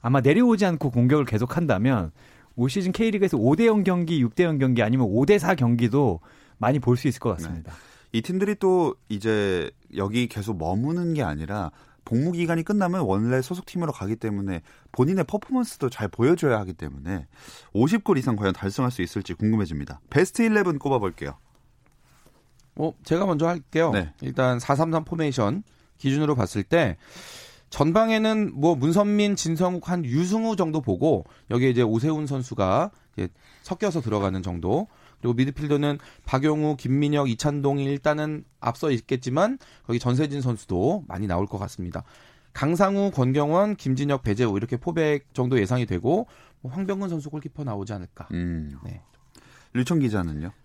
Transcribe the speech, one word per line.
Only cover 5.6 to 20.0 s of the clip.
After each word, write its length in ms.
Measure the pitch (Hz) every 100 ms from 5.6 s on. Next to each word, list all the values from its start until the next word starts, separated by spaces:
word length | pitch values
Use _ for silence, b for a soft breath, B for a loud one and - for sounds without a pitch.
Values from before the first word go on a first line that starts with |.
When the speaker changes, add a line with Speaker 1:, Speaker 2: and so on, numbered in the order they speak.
| 120 120 117 131 135 85 b b b b
Speaker 1:
많이 200 | 110 143
볼 200 | 123 123
수 100 | 147
있을 120 | 120
것 100 | 120
Speaker 2:
네. 120 | 85
Speaker 1:
같습니다. 300 | 82 85 80 B B B B
Speaker 2:
이 80 | 113
팀들이 340 | 113 185 202 202
또 380 | 190 185 160 - _
이제 600 | 104 110 110 101 90 76 _ _ -
여기 320 | 98 113 120
계속 300 | - 101 98
머무는 560 | 80 98 131 175 170
게 80 | 156
아니라 480 | 101 73 78 104 82 b b b
복무 280 | - 117 156
기간이 320 | 170 170 165
끝나면 360 | 160 208 185 185
원래 400 | 120 98 113 127
소속팀으로 520 | 127 180 - 180 165
가기 240 | - 95 113
때문에 440 | 110 104 98 87 b b b
본인의 320 | - 151 190
퍼포먼스도 640 | 151 - - 262 233 - 131
잘 200 | - 104
보여줘야 500 | - 123 175 151 113
하기 140 | 92
때문에 520 | 82 76 69 73 95 67 B B B B
오십 320 | 101 135 220
골 140 | - 160
이상 180 | 131 107
과연 160 | 101
달성할 380 | 90 98 98 127
수 80 | 123
있을지 320 | 87 - 95
궁금해집니다. 680 | - 107 110 90 80 71 -